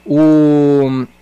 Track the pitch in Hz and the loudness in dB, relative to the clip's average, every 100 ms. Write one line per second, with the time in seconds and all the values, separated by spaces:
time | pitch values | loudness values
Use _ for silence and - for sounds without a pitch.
0 | - 147 156 156 151 147 143 143 135 131 | -4 0 2 2 2 0 0 0 -2 -4
1 | 123 _ | -10 _